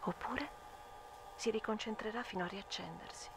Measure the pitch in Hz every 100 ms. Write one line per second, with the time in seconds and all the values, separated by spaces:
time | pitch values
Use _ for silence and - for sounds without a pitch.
0 | - - - 254 285 - - - - -
1 | - - - - 226 214 - 214 - 214
2 | 220 226 247 190 180 190 196 - 175 165
3 | - - -